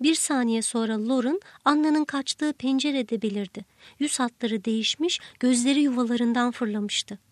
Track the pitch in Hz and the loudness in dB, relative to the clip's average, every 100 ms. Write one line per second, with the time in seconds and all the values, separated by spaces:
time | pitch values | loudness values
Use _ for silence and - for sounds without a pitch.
0 | 277 320 - 277 233 226 220 233 226 220 | 0 0 0 0 2 0 -2 -2 -2 -2
1 | 220 262 240 359 - - - 294 302 302 | 0 0 0 -2 -6 -4 0 2 4 2
2 | 294 - 269 - 302 196 254 269 285 277 | 0 -2 -6 -4 -4 -2 0 0 0 -2
3 | 233 226 220 202 196 - 196 _ - - | -2 -2 -2 -4 -6 -10 -16 _ -20 -6
4 | 294 - 254 - 240 214 208 220 214 - | -4 -2 -4 -4 -4 -2 -2 0 0 0
5 | 330 - - - 247 247 247 277 285 247 | -2 -2 -8 -2 2 4 4 4 2 2
6 | 240 233 233 233 247 233 226 208 208 - | 0 2 2 2 0 0 -2 -2 -2 -4
7 | - 202 _ | -6 -12 _